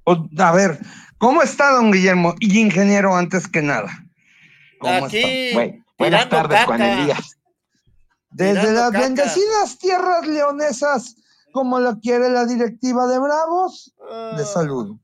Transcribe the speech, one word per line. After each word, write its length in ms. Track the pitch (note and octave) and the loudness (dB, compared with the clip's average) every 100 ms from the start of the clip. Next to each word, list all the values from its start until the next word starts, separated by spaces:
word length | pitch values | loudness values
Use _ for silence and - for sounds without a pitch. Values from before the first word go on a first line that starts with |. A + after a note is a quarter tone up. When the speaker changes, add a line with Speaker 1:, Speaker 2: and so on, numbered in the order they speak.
Speaker 1:
Pues, 160 | - F3 D#3 D3+ | -2 -2 -2 0
a 120 | F3+ | 2
ver, 260 | E3+ G3 D#3 - - - - | 4 2 -2 -12 -20 -20 -2
¿cómo 240 | A#3 D#4+ | 2 2
está, 300 | C4+ - C#4+ | 2 2 2
don 200 | B3+ A3+ | 4 4
Guillermo? 440 | F#3+ F#3 F3+ E3+ E3 | 4 4 2 0 0
Y 200 | G#3+ G#3 | 0 2
ingeniero, 560 | A3 E3 G3+ G3+ G3 F3+ | 2 2 2 2 2 0
antes 320 | F3 F#3 - | 0 -4 -4
que 140 | E3 | -4
nada, 280 | D3 B2 G2 - - _ _ _ _ _ _ - | -2 -2 -6 -12 -20 _ _ _ _ _ _ -8
¿cómo 260 | - F#3 C3+ | -2 -2 -2
Speaker 2:
Aquí, 120 | G#3+ | -2
Speaker 1:
está? 320 | C4 C4 B3+ A#3 | -2 -2 -2 -2
Speaker 3:
Buen-, 280 | - - _ - | -4 -6 _ -4
buenas 280 | C#3+ G3 B3 | 0 2 2
Speaker 2:
tirando 200 | D#3+ D3+ | 0 2
Speaker 3:
tardes, 160 | G3+ A#3+ | 2 2
Juan 140 | A#2 | 0
Speaker 2:
caca. 220 | G3+ G3 | 0 0
Speaker 3:
Elías. 360 | D3 - - _ _ _ _ _ _ _ _ _ _ | 0 -2 -6 _ _ _ _ _ _ _ _ _ _
Speaker 1:
Desde 300 | C#3 F#3 G3 | -2 0 2
Speaker 2:
Tirando 220 | G#3+ A3+ | 2 2
Speaker 1:
las 100 | A#3+ | 2
Speaker 2:
caca. 80 | A#3 C4 | 0 0
Speaker 1:
bendecidas 720 | C4 C#4+ E4+ G#4 A4 F4+ - | 0 -2 0 0 0 -2 -4
tierras 480 | F4+ F#4 F4+ F4 D#4 | -2 0 0 -2 -2
leonesas, 880 | D4+ C#4+ C#4+ D4+ A#3+ C#4+ C4+ - - _ _ _ | -2 -2 0 -4 -2 -2 -2 -4 -18 _ _ _
como 260 | B3+ B3+ B3+ | -4 -2 0
lo 200 | B3 A3 | -2 -2
quiere 280 | B3 A#3+ B3+ | -2 0 2
la 160 | B3 A#3+ | 0 0
directiva 640 | A#3+ A#3+ A#3 B3+ B3 B3 | -2 -4 -4 -4 0 0
de 120 | B3+ | 0
Bravos, 760 | C#4 D4+ D#4+ F4 F#4 - - _ - | 0 -2 -2 -2 -4 -6 -20 _ -16
Speaker 2:
Ah. 220 | A3+ A3+ D#3+ | -12 -10 -8
Speaker 1:
les 140 | C#3 | -6
saludo. 480 | F#3 D#3 C3 G#2 G#2+ | -4 -4 -4 -8 -12